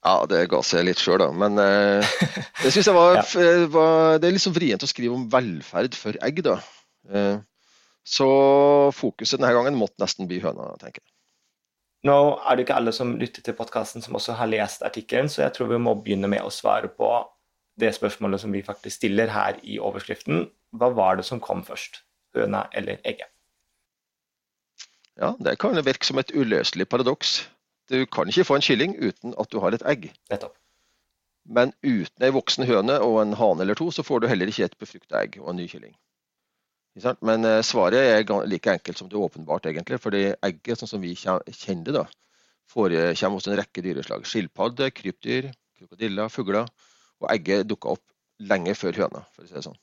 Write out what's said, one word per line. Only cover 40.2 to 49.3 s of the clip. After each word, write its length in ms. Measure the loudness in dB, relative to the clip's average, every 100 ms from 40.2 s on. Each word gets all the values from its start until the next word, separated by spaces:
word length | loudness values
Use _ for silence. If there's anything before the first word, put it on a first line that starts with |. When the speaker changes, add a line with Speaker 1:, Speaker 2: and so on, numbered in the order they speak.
| -2 -2 -6
Speaker 1:
egget, 320 | -8 -8 -8
sånn 100 | -8
som 100 | -10
vi 100 | -8 -8
kje-, 240 | -4 -4 -4
kjenner 380 | -16 -8 -8 -4
det 60 | -4
da, 80 | -4 _ _ _ _ _ _
forekommer 680 | -2 0 2 0 0 -2 -4
hos 80 | -4
en 80 | -4
rekke 240 | -4 -8
dyreslag. 420 | -6 -6 -8 -10 -6
Skilpadde, 580 | -6 -6 -4 -6 -2 -6
krypdyr, 560 | -6 -12 -10 -6 -6 -6 -14 _
krokodiller, 560 | _ -20 -8 -6 -4 -6
fugler, 400 | -6 -2 -2 -2 _ _ _ _ _
og 80 | -4
egget 320 | -2 0 -2 -2
dukker 300 | -6 -6 -6
opp 60 | _ _ _ _
lenge 380 | -4 -2 -2 -4
før 240 | -4 -2
høna, 220 | -4 -6 -20